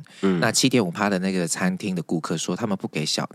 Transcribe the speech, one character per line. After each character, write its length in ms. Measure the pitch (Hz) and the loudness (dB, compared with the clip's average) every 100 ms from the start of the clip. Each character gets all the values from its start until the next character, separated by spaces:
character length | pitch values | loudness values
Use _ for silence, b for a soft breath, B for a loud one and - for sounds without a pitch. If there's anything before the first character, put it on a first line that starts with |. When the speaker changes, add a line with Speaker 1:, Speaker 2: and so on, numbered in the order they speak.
| - B | -16 B
Speaker 1:
嗯。 180 | - 175 | 0 2
Speaker 2:
那 120 | 120 | 2
七 160 | 110 131 | 4 4
点 160 | 123 | 4
五 60 | 90 | 2
趴 180 | 92 104 | 2 0
的 120 | 95 | 2
那 120 | 95 | 0
个 160 | 92 82 | 0 -2
餐 300 | - 92 92 | 0 -2 -2
厅 180 | 101 90 | -2 -4
的 60 | |
顾 180 | - 82 | -2 -4
客 160 | - 82 | -2 -4
说， 200 | - 90 | -4 -4
他 100 | 113 | -2
们 100 | 95 | -2
不 120 | 113 | -4
给 180 | 78 76 | -4 -4
小， 240 | - - | -4 -4